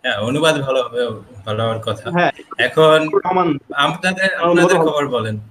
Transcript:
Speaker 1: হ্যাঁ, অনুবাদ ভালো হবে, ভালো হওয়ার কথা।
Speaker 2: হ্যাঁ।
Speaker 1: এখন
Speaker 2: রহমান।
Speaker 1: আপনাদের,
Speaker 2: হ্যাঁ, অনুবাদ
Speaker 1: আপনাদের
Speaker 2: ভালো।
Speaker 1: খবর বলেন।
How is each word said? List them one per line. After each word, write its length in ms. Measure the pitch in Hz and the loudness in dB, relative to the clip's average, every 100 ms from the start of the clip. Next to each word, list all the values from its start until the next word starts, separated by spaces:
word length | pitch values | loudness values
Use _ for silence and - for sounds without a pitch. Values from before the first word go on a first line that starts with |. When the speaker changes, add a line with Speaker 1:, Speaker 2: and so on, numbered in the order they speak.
Speaker 1:
হ্যাঁ, 140 | 127 107 | -2 -2
অনুবাদ 440 | 110 143 160 147 | -2 0 0 2
ভালো 220 | 135 131 | 0 0
হবে, 220 | 120 120 120 107 - 98 110 | -2 -4 -4 -6 -14 -16 -8
ভালো 180 | 107 | -4
হওয়ার 160 | 113 113 | -2 -4
কথা। 300 | 113 107 117 | -6 -8 -4
Speaker 2:
হ্যাঁ। 220 | 170 139 - - - | 0 0 -2 -16 -4
Speaker 1:
এখন 520 | 123 156 156 156 156 196 190 | 0 4 6 6 2 -2 0
Speaker 2:
রহমান। 320 | 185 175 139 _ 143 | 0 0 -2 _ -2
Speaker 1:
আপনাদের, 500 | 147 165 185 190 190 | -2 0 -4 -2 -2
Speaker 2:
হ্যাঁ, 140 | 151 | 0
অনুবাদ 260 | 170 175 180 | 2 4 4
Speaker 1:
আপনাদের 120 | 185 | 4
Speaker 2:
ভালো। 140 | 160 | 2
Speaker 1:
খবর 160 | 147 139 | 0 -2
বলেন। 320 | 123 110 107 - | -2 -4 -6 -12